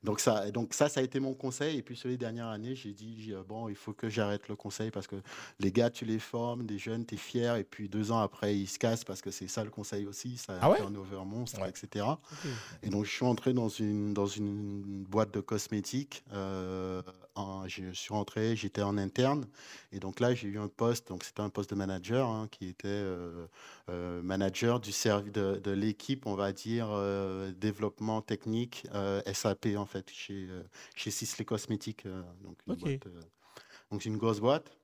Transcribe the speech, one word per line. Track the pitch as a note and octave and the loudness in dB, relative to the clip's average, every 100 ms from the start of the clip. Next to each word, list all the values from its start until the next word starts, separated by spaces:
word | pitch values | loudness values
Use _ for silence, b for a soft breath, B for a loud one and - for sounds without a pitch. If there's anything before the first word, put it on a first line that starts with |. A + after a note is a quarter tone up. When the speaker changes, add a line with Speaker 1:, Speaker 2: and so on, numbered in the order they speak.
Speaker 1:
donc | A2 G#2 | 0 4
ça, | - G#2+ G2+ | 6 4 2
donc | A2+ A2+ | 0 -2
ça, | - D3 | 4 4
ça | C#3 | 4
a | |
été | C3 C3+ | 2 2
mon | C3+ | -2
conseil. | C3 C3 B2 D3 D3+ | -2 -4 0 0 0
Et | |
puis, | - B2 | -4 -6
sur | B2+ | -4
les | B2+ | -2
dernières | A#2 A#2 A#2 | -2 -4 -4
années, | G#2+ A#2 C3 | -4 -6 -6
j'ai | - | -8
dit, | G2 A2 A2 A2 | -10 -12 -10 -8
euh, | G2 F#2 | -8 -8
bon, | A2 A2+ | -6 -6
il | G2+ | -6
faut | - | -8
que | G#2 A2+ | -4 -2
j'arrête | A2 G#2 G#2 - | 2 2 2 -4
le | G#2+ | -8
conseil | G#2 - A2 | -8 -4 -4
parce | G#2 - | -4 -6
que | G2 B B B - | -10 B B B 0
les | G2+ | 4
gars, | G#2+ A#2 | 6 4
tu | - | 2
les | A2 A2 | 0 0
formes, | - A#2+ A#2+ A#2+ A2+ | 0 -2 0 -2 -2
des | G2+ | -4
jeunes, | A2+ A2+ A2+ | -2 -4 -4
t'es | G2+ | -6
fier. | - B2 A#2+ A#2 | -2 2 4 2
Et | |
puis, | G2 - G2+ | 0 -6 -2
deux | G#2 G#2 | 0 4
ans | A#2 | 4
après, | G#2 - G#2 G2+ | 4 2 2 2
ils | G2 | 0
se | - | 0
cassent | A#2 A2+ - | 2 2 -2
parce | F#2+ | -6
que | G2 | -6
c'est | - F#2 | -8 -4
ça | - | -4
le | G#2 | -4
conseil | - G2+ G#2 G2+ | -6 -4 -4 -4
aussi. | G2 C3 B2 | -6 -8 -8
Ça | - F#2 | -6 4
Speaker 2:
Ah | B2+ | 6
ouais ? | G4+ | 6
Speaker 1:
turnover | G2 G2+ F#2+ F#2+ F#2+ | 4 -6 -6 -6 -6
monstre, | A2 A#2+ - | -4 -4 -4
Speaker 3:
Ouais. | F#2+ | -4
Speaker 1:
et | - | -4
cetera. | G#2 G#2 G#2 D#3 B | -6 0 0 0 B
Speaker 2:
Ok. | D3 D3+ A#2 B B | -8 -6 -6 B B
Speaker 1:
Et | - | 0
donc, | G2+ G#2 | 0 0
je | |
suis | - B2 | 2 4
entré | A#2 C3 | 4 4
dans | B2+ A2+ | 4 2
une, | - G#2+ G#2 G#2 | 0 0 2 2
dans | G2+ G2+ | 2 2
une | G#2 G#2 G2+ G2+ G2+ G2 G2 F#2+ | 2 -2 -2 -4 -6 -6 -6 0
boîte | G#2+ G#2+ | 2 4
de | G2+ | 0
cosmétiques. | - G#2+ - G#2+ F#2+ C3 C#3 - - | -2 -2 0 -2 0 -2 -4 -12 -8
Euh, | G2+ F#2+ F#2+ F#2 F#2 F#2 F#2 F2+ F#2 - - | -4 -2 -2 -2 -2 -2 -4 -6 -16 -12 -8
en, | G2 F#2+ F#2 | -6 -6 -6
je | - F#2 | -6 -6
suis | F2+ - | -8 -2
rentré, | G#2+ G2+ - A2 A2+ | -2 0 2 2 2
j'étais | G2+ - | 0 0
en | G2+ G#2 | 2 2
interne. | F#2+ - C3 D3 A2 B B B B | 2 4 4 4 -2 B B B B
Et | G2 | -8
donc | F#2+ - | -6 2
là, | A#2+ B2 | 4 4
j'ai | G#2+ | 0
eu | G#2 | -4
un | G#2 | -4
poste. | - A#2 A#2+ - | 2 2 2 -2
Donc, | F2+ | -8
c'était | - - | -8 -4
un | G#2 | -2
poste | G#2 G2 | -2 -2
de | G2 | 0
manager, | G2 F#2+ F2 B2 B2+ | 0 -2 0 2 2
hein, | A2 A2 | 0 -6
qui | - F#2 | -8 -10
était, | F2+ G2 | -6 -2
euh, | G2+ G2 F2+ F2 E2+ E2 B B B - | 0 -2 -4 -6 -10 -12 B B B -8
euh, | F2 F2 F2 | -4 -2 -2
manager | F2 F#2+ G2 F#2 A#2 A#2+ | 0 2 2 4 4 4
du | G#2 | 0
servi-, | G2 A2+ G#2 G#2 | 2 4 4 2
de, | G#2 G2 G2 | 0 2 2
de | G2+ | 2
l'équipe, | G2 G#2+ G#2 - C3 A2+ | 2 2 0 -2 -2 0
on | G2 | 2
va | G2 | 0
dire, | F#2+ A2+ A#2 A2 | 0 -2 0 2
euh, | G#2 G2+ G2 F#2+ F#2+ F#2+ | 2 2 2 0 -2 -4
développement | F#2 G#2+ G#2 G#2+ - G#2+ A2 | 0 0 2 -2 0 0 0
technique, | - G#2+ A2+ A2+ B2 - - | 0 -2 0 0 0 -6 -6
euh, | G2+ G2 G2 G2 | 0 2 2 0
S | G2 A2 | 2 2
A | F#2+ | 4
P, | A2+ G2+ | 2 2
en | G2+ | 0
fait, | G2 - | -6 -8
chez, | - - G2 F#2 | -14 -8 -8 -8
euh, | F#2 F2+ B B - | -10 -12 B B -6
chez | - | -4
Sisley | - A2+ - | -2 -4 -4
Cosmetics, | A2 A2 - G#2+ - - G2 | 0 -2 0 -2 -2 -8 -8
euh, | F#2 F2 F2+ | -8 -10 -14
donc | G2 E2 - | -16 -14 -6
une | |
Speaker 2:
Ok. | - | -2
Speaker 1:
boîte, | E3 C3+ F#2+ | -2 -2 -6
euh, | F2 E2 _ B B B B B | -16 -18 _ B B B B B
donc, | G#2 | -4
c'est | A2+ | -2
une | G#2+ | 2
grosse | A2+ G#2 | 4 4
boîte. | A#2 D3+ - - | 4 4 0 -20